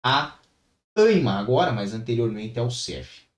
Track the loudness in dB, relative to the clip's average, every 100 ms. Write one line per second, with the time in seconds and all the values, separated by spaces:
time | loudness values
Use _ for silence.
0 | 2 0 -2 -12 _ _ _ _ _ 4
1 | 6 6 2 0 0 2 2 0 -4 -8
2 | -4 -2 -2 -4 -8 -4 -4 -4 -10 -10
3 | -14 -20 _